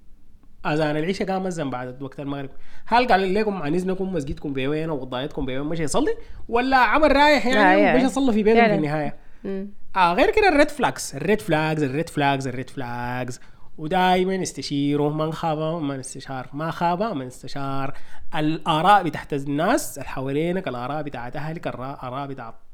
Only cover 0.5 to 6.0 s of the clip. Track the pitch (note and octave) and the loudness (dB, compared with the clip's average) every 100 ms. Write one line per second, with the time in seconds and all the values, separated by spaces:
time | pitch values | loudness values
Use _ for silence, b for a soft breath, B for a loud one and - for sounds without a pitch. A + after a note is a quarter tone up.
0.5 | - - D3+ D3+ D3+ E3 G3 F#3 F#3+ F#3+ | -8 -2 0 0 0 -2 -2 -2 -2 -4
1.5 | F3+ C#3+ B2 B2+ B2+ C3+ - C#3 C#3+ C3+ | -4 -4 -6 -8 -10 -12 -10 -8 -8 -6
2.5 | - b b - A#3 B3 F#3 F#3+ G3 G#3+ | -6 b b 2 2 6 4 4 2 0
3.5 | F#3+ D3 E3+ F#3 F#3 F#3+ F3+ C#3 D#3+ D#3 | -2 -2 0 0 -2 -2 -4 -4 -6 -6
4.5 | C3+ C3 D3+ D#3+ D3 C3 B2+ C#3 - C3 | -2 -2 -2 -2 -4 -6 -6 -6 -4 -4
5.5 | B2+ D3 E3 D3+ G3+ | -4 -2 -2 0 2